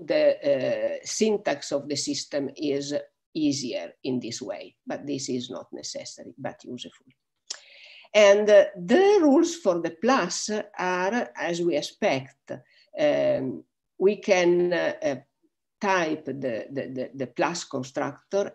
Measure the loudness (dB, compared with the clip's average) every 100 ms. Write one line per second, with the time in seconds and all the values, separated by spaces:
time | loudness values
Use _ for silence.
0 | -2 2 4 2 0 0 0 -2 -2 -6
1 | -8 0 0 0 -2 -4 -4 -6 -4 -6
2 | -4 -6 -6 -6 -6 -6 -4 -4 -4 -6
3 | -8 _ _ -2 0 0 -4 -6 -8 -10
4 | -6 -4 -6 -8 -10 -10 -14 _ -12 -10
5 | -6 -6 -6 -6 -6 -12 -14 -14 -12 -12
6 | -14 -16 -20 -14 -12 -12 -14 -14 -16 -20
7 | _ _ _ _ -16 -16 -16 -20 -20 -20
8 | 0 6 8 8 8 8 6 0 2 4
9 | 6 6 6 6 4 0 0 0 -2 -2
10 | 2 2 0 -4 -4 -6 -6 -6 -4 -2
11 | -2 -2 -4 -6 -6 -2 0 0 -4 -2
12 | 0 0 -4 _ -16 -16 -16 _ _ -2
13 | 0 2 2 0 -2 -8 -14 _ _ 0
14 | 2 2 2 4 4 4 2 0 -2 -2
15 | -4 -4 -8 _ _ _ _ _ 0 0
16 | 0 -4 -6 -8 -6 -6 -8 -8 -8 -8
17 | -10 -8 -8 -2 -2 -4 -8 -8 -8 -6
18 | -6 -8 _ -4 -4